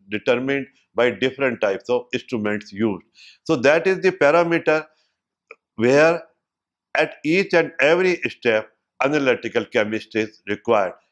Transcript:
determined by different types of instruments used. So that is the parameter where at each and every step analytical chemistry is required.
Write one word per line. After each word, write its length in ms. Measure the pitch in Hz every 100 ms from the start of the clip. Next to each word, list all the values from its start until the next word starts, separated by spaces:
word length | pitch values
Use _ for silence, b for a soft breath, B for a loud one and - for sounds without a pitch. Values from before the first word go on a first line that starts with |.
| -
determined 560 | 104 - 123 131 139 131 _ _
by 160 | 107 120
different 500 | 98 120 131 135 113
types 280 | 104 95 -
of 180 | 123 -
instruments 600 | 123 - 117 104 104 -
used. 320 | 98 113 90 - B B B
So 120 | - 156
that 300 | 131 160 185
is 140 | 185
the 120 | 185
parameter 720 | 185 143 165 170 165 165 156 151 _ _ _ _ _ - - _ -
where 460 | 117 143 160 170 - _ _ _ _ _ _ -
at 200 | 156 -
each 280 | 147 180 196
and 180 | 170 151 -
every 400 | 139 175 185 170 120
step 420 | - 120 110 107 _ _ -
analytical 640 | 135 151 135 113 113 113
chemistry 580 | 107 120 104 107 - 110
is 200 | 107 - -
required. 460 | 104 - 110 92 - _